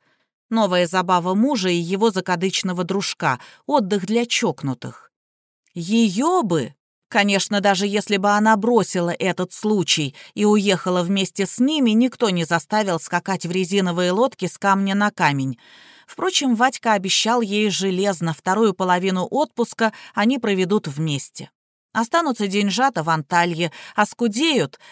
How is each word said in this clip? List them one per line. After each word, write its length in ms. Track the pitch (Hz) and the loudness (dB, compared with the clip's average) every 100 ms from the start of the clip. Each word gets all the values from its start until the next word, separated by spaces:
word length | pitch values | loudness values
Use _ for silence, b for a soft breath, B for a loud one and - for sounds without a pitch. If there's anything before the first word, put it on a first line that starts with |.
| _ _ _ _ - | _ _ _ _ -4
Новая 380 | 226 202 180 175 | 0 2 2 2
забава 480 | 185 180 180 175 190 | 0 2 0 2 2
мужа 320 | 269 254 185 | 2 2 0
и 80 | 175 | 0
его 360 | 170 190 226 | 0 0 0
закадычного 760 | 185 180 175 190 - 185 180 175 | 0 -2 -2 -2 -2 -4 -4 -2
дружка, 560 | 190 - - 156 123 B B - | -2 -4 -4 -2 -2 B B -2
отдых 400 | 285 185 208 180 | 0 2 -2 0
для 200 | 233 240 | -2 0
чокнутых. 840 | - 202 147 139 127 127 - - _ _ _ _ _ _ 175 | 0 -2 -2 -6 -6 -10 -16 -20 _ _ _ _ _ _ -10
Её 680 | 165 226 226 180 302 370 | 0 2 2 2 2 2
бы, 320 | 214 165 117 - _ _ - | 2 0 -2 -8 _ _ -4
конечно, 520 | 202 202 196 - 202 | 0 2 2 0 0
даже 240 | 202 185 202 | 2 2 0
если 320 | 202 - 202 | -2 -2 0
бы 140 | 202 | 2
она 260 | 208 214 220 | 2 4 2
бросила 540 | 220 240 175 185 170 | 2 2 2 0 -2
этот 420 | - 185 170 185 | -2 -2 -2 -6
случай 640 | - 214 214 165 - 139 B B | -4 0 0 0 0 -2 B B
и 120 | - 208 | 0 2
уехала 580 | 208 196 180 185 180 | 4 2 0 0 0
вместе 420 | 175 196 185 - 190 | 0 0 -2 -4 -4
с 140 | - | 0
ними, 320 | 262 311 240 | 0 2 2
никто 400 | 214 254 - 226 | 4 2 0 -2
не 120 | 175 | 0
заставил 560 | 160 170 - 214 196 165 | 0 -2 0 -2 0 -2
скакать 460 | - 175 185 185 165 | -2 -4 -2 -4 -4
в 60 | |
резиновые 600 | 190 180 196 185 170 180 | -4 0 0 0 0 0
лодки 360 | 185 262 - 175 | 2 0 -2 -8
с 100 | - | -2
камня 380 | 202 196 196 202 | 0 0 0 0
на 160 | 208 | 0
камень. 480 | - 156 139 135 123 B B B B - | 2 0 0 -2 -6 B B B B -20
Впрочем, 480 | - 359 - 269 220 | -6 -2 0 0 2
Вадька 380 | 262 - 233 | 2 0 0
обещал 480 | 208 190 - 214 240 | 0 0 0 0 0
ей 280 | 208 208 214 | 0 0 0
железно, 640 | 156 190 180 202 180 165 | 0 -2 0 -2 -2 -4
вторую 400 | 151 - 196 226 | -4 -2 2 2
половину 540 | 185 185 180 190 185 180 | 2 2 2 2 -2 -2
отпуска 640 | 254 311 - 233 - 226 B B - | -2 -2 -2 -4 -2 -2 B B -2
они 240 | 214 269 | 0 0
проведут 480 | 220 190 180 208 160 | 0 0 0 0 -2
вместе. 640 | 139 160 139 - - 139 _ _ _ _ | -4 -4 -4 -8 -14 -18 _ _ _ _
Останутся 540 | 220 226 339 320 233 202 | -6 -2 0 0 -2 -2
деньжата 560 | 202 202 185 262 180 | 0 0 2 0 0
в 60 | 160 | -2
Анталье, 600 | 160 143 175 175 160 170 B B - | -2 0 2 2 0 -4 B B -2
а 100 | 208 | -2
скудеют, 760 | - 233 208 320 262 139 - B | 0 -2 0 2 2 0 -6 B